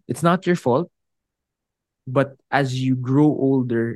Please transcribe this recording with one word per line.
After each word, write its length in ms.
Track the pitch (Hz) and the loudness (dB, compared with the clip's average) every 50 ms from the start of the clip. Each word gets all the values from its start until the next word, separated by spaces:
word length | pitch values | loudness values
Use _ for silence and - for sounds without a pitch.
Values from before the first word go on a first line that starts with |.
| _ - | _ -10
it's 160 | 123 - 156 | -6 -2 0
not 180 | 170 175 180 - 175 | 0 0 0 0 -2
your 80 | 175 165 | -2 0
fault. 340 | - 127 117 143 175 - _ _ _ _ _ _ _ _ _ _ _ _ _ _ _ _ _ _ _ _ _ _ - 131 | 0 0 0 0 -2 -4 _ _ _ _ _ _ _ _ _ _ _ _ _ _ _ _ _ _ _ _ _ _ -12 -4
But 240 | 127 139 135 131 - _ _ - | -2 -2 -2 -2 -4 _ _ -4
as 240 | - 139 143 131 127 | -2 0 0 0 -2
you 240 | 127 131 131 131 127 | -2 0 0 -2 -2
grow 320 | 123 123 131 143 151 151 | -2 0 2 4 4 4
older, 640 | - - 135 135 135 131 123 123 117 117 117 117 113 | 2 2 0 0 2 0 0 0 -2 -2 -2 -4 -6